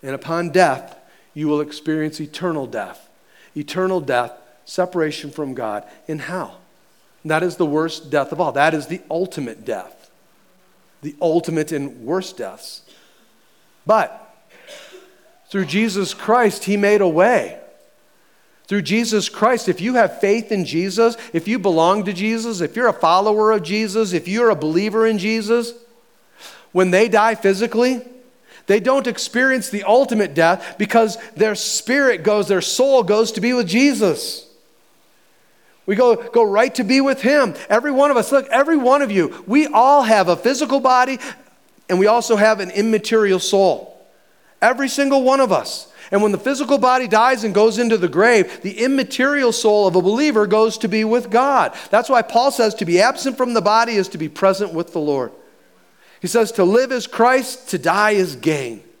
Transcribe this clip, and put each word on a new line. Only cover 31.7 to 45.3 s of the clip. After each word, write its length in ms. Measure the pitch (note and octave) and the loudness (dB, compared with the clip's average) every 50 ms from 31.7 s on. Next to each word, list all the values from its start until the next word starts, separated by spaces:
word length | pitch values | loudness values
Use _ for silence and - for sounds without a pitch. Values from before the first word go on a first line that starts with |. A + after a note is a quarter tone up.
| - - - - B3 C#4+ C#4 C4 A3+ F3+ D3+ | -6 -6 -4 -2 0 2 2 2 0 0 0
goes, 240 | G#3 G#3 G#3 G3+ | 0 0 0 0
their 140 | - G3+ F#3 | 0 0 -2
soul 420 | - - - - B3+ C#4 C4+ C4 A3 | -2 -4 0 0 2 4 4 2 4
goes 300 | E3+ G#3 G#3+ A3+ A3 - | 2 2 2 2 0 -2
to 80 | G#3+ | -2
be 120 | F#3 A#3+ B3+ | -2 0 0
with 120 | B3 A#3 | 0 -2
Jesus. 840 | E3+ E3+ A#3 C4+ C#4+ C4+ G#3 A3 F#3 D3+ - - - - - - _ _ _ _ _ _ _ _ _ _ _ _ _ _ _ _ _ _ _ _ _ _ _ _ _ _ _ _ | 0 2 2 4 2 2 2 0 0 0 -2 -6 -12 -12 -14 -16 _ _ _ _ _ _ _ _ _ _ _ _ _ _ _ _ _ _ _ _ _ _ _ _ _ _ _ _
We 120 | - G3+ | -4 0
go, 180 | G3+ B3+ B3 A3+ | 2 4 2 2
go 300 | A3+ A#3 - - A#3 A#3 | 2 -2 -2 2 2 2
right 280 | G#3 G3 G#3 A#3+ C4+ C4 | 2 2 2 0 0 0
to 80 | - B3 | -4 -2
be 160 | F#3+ C4 C4+ | 0 2 2
with 220 | C4+ C#4 C4+ C4+ - | 2 2 -2 0 0
him. 320 | A3+ C#4+ D4 C4+ G#3+ D3+ - - - | 0 2 2 2 0 -2 -10 -4 0
Every 220 | G3+ A3 A#3+ D4 | 0 0 0 0
one 220 | C#4 B3+ C#4 C#4+ C#4 | 0 2 2 2 2
of 40 | |
us, 140 | A#3+ G#3+ - | 0 0 2
look, 160 | C#4 C#4 C4 - - | 0 0 0 0 0
every 240 | A#3+ C#4+ D4+ E4 | 0 2 2 2
one 260 | D4+ B3+ B3 C4 C#4+ C#4 | 2 4 4 2 2 2
of 80 | A3+ | 0
you, 320 | G3+ F#3+ E3 C#3 - - - - | 0 0 0 -2 -4 -10 -8 0
we 180 | G#3+ C#4+ D#4 | 0 0 0
all 380 | D4 - G#3 A#3+ C4 C#4+ D4 B3+ | 2 2 2 4 6 6 4 4
have 240 | A3 A3 G#3 F#3+ E3+ | 4 2 2 4 2
a 80 | F3 | 0
physical 420 | E3 - A#3 C#4 B3 D4+ A#3 C4+ C#4 | 0 0 -2 0 0 -2 -2 -2 0
body 400 | B3 C4 B3+ B3+ B3+ C4 C4+ A#3+ - C#4 - - - _ _ _ _ _ _ _ _ _ | 2 2 2 2 2 0 -2 -8 -10 -14 -16 -18 -20 _ _ _ _ _ _ _ _ _
and 100 | F#3 F3+ | 0 2
we 80 | F#3+ | 4
also 300 | G#3 A3 A#3+ A3+ - A3+ | 4 4 2 2 0 2
have 240 | G3+ G#3 A3 A3 G3 | 2 4 2 2 0
an 100 | G3 F3+ | -4 -8
immaterial 720 | F#3 G3 G3+ A3+ A3 G#3 G#3+ - A3+ A3 G#3+ G3+ F#3+ F3+ | -4 -2 -2 0 0 -2 -2 0 0 2 2 2 0 0
soul. 600 | - - - G3 G3 F#3 C#3+ - - - - - _ _ _ _ _ _ _ _ _ _ _ _ - | -2 0 0 2 2 2 0 -2 -6 -18 -20 -20 _ _ _ _ _ _ _ _ _ _ _ _ 0
Every 260 | A3 C4 A#3+ C#4 C4 | 0 2 0 -4 -4
single 360 | - - C#4 C#4 C#4 C#4 B3+ | -2 -2 0 2 2 2 4
one 160 | B3+ | 4